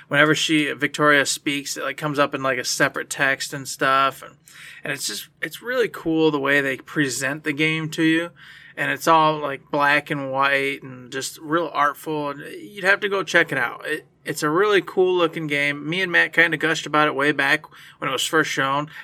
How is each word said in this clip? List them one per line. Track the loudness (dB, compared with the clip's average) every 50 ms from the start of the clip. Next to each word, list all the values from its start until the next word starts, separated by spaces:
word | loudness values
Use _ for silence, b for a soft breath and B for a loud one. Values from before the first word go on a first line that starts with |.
| B B
Whenever | 4 4 6 6 4
she, | 2 2 2 2 2 2 0 0
Victoria | -2 -2 -2 0 2 4 6 6 6 4
speaks, | 2 -2 -4 -4 -4 -4 -4 -6 -6 -8
it, | -6 -6
like, | -6 -6
comes | -4 -4 -2 0 0
up | 0 0 0
in, | -2 -2
like, | -2 -2
a | -2 -4
separate | -4 0 0 0 0 0 -4 -8 -8
text | -4 -2 0 0 0 -2 -6 -8 -10
and | -10 -10
stuff. | -12 -6 -2 2 2 4 4 4 2 0 -4
And, | -12 -20 -20 _ B B B B B B B B -10
and | -8
it's | -8 -6 -8
just, | -8 -8 -10 -12 -16 _ _
it's | -10 -10 -10 -10
really | -8 -4 -2 0 0
cool | -2 -4 -4 -2 0 2 4 4 4
the | 4 2
way | 2 2 2 2
they | 2 0 -4
present | -6 -8 -4 -2 0 0 0 0 -2 -2 -4 -4 -4 -4
the | -4 -2
game | 0 0 0 0 -2 -4 -4
to | -2 0 2
you. | 2 2 2 -2 -4 B B B B B B B B B
And | -6 -4 -4
it's | -4 0 2
all, | 4 6 6 6 4 2 0
like, | -4 -6 -6 -8 -8 _
black | 0 2 2 4 4 2 0 -2
and | -4 -6 -4 -2 0
white | 2 2 2 2 2 0 -2 -4 -8 -10
and | -16 -18 -18 -16 -10
just | -10 -8 -8 -8 -10 -12
real | -4 -2 -2 -2 -2 -2 0
artful. | 0 0 0 0 -4 -8 -8 -6 -6 -6 -6
And | -8 -10
you'd | -14 -14 -14 -16 -16 -16 -12 -2 0
have | 0 2 2
to | 0 -2
go | -2 -2 -2
check | 2 2 2 2 2 0
it |
out. | -2 -2 -4 -4 -8 -8
It, | -8 -8 -8 -8 _ _ _ -10
it's | -8 -6 -2 -2
a | 0
really | 2 2 2 4 2 2
cool | 0 0 0 2 2 2 4
looking | 2 0 0 0 -4 -6
game. | -4 -2 0 0 -2 -2 -4 -6 -4
Me | -4 -2
and | -2 0
Matt | 2 2 2 2 4
kinda | 2 2 2 2
gushed | 0 0 0 0 -2 -2
about | 0 2 2 4
it | 4 2
way | 2 2 2
back | 2 2 2 2 0 0 -2 -8 B B B B B
when | B -4 -4
it | -2
was | -2 -2
first | 0 2 2 2 2
shown. | 0 -2 0 0 0 -2 -2 -4 B B